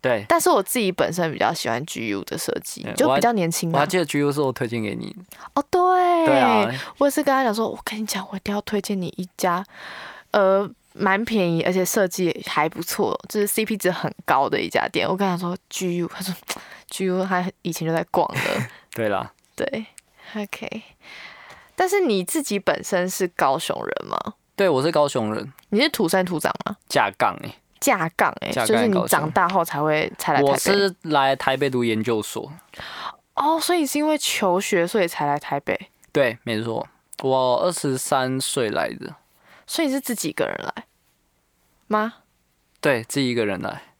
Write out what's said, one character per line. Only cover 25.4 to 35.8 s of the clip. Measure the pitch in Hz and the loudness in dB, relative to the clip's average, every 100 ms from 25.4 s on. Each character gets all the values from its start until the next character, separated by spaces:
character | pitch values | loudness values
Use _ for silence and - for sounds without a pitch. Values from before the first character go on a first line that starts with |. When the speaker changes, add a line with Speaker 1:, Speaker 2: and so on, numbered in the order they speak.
| 139 - _ | -6 -16 _
Speaker 2:
你 | 202 | 2
是 | - | 2
土 | - 175 | 2 2
生 | 190 180 | 2 2
土 | 165 | 0
长 | - - - | 0 -2 -4
吗？ | - _ | -8 _
Speaker 1:
架 | 139 104 98 | 0 2 2
杠 | 107 87 | 0 0
欸。 | 95 - _ _ | -12 -14 _ _
Speaker 2:
架 | - 208 160 - | 0 2 0 2
杠 | 180 - | 0 0
欸， | - | -4
Speaker 1:
架 | - 113 | -2 2
杠 | |
Speaker 2:
就 | 220 | 4
是 | - | 4
你 | 196 - | 2 2
长 | 160 151 | 2 2
大 | 196 175 | 2 2
后 | 190 | 2
才 | 165 143 | 0 0
会， | 151 151 160 | 2 2 0
Speaker 1:
高 | - | -4
雄。 | |
Speaker 2:
才 | - | 0
来 | 143 | 4
台 | |
北。 | 139 | 4
Speaker 1:
我 | 135 | 2
是 | - 202 196 180 | 2 4 2 -2
来 | 165 147 135 135 | 0 4 4 4
台 | - 135 | 2 2
北 | 139 | 0
读 | 127 | 2
研 | 117 110 | 2 0
究 | 110 110 | 2 0
所。 | 101 110 139 156 _ - - - - - _ | -2 -8 -10 -14 _ -16 -14 -10 -12 -12 _
Speaker 2:
哦， | - 294 330 | -2 0 2
所 | 311 | 2
以 | 349 | 2
你 | 277 | 2
是 | 294 | 0
因 | 302 | 0
为 | 302 | 0
求 | - - 196 180 | 0 0 2 2
学 | 202 180 175 | 2 2 2
所 | 226 | 2
以 | 170 | 0
才 | - | 0
来 | 147 147 | 0 0
台 | - 143 | -2 -6
北？ | - - | -2 -6